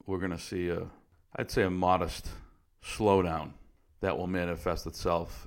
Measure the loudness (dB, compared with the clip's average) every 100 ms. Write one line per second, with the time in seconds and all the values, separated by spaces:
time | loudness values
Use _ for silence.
0 | -6 -4 -2 -4 -6 -4 -2 -2 -6 -14
1 | _ _ _ -8 -2 2 2 2 4 4
2 | 2 -4 -10 -12 -16 _ _ _ -12 2
3 | 6 6 4 0 -6 -12 -20 _ _ -4
4 | -2 0 -2 0 0 0 -2 -2 -4 -4
5 | 0 2 0 -10